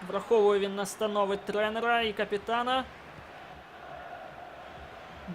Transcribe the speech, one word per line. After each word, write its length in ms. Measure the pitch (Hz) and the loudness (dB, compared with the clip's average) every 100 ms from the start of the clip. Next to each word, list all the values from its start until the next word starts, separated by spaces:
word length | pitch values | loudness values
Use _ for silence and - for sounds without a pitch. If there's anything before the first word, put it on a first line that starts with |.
| 180 | -6
Враховує 520 | 196 - 226 208 202 | -4 4 8 8 6
він 160 | 202 196 | 2 -2
настанови 640 | 196 - 214 208 196 196 | -4 -2 0 2 2 2
тренера 640 | - 208 214 220 233 233 | 0 0 2 2 4 4
і 120 | 226 | 4
капітана. 680 | 208 202 208 214 233 240 262 247 - - - - - - - - - - - - - - - - - - - - - - - - | 0 0 0 0 0 2 0 0 -10 -16 -16 -16 -16 -16 -16 -16 -16 -14 -12 -12 -12 -12 -14 -14 -14 -14 -14 -14 -14 -14 -14 -10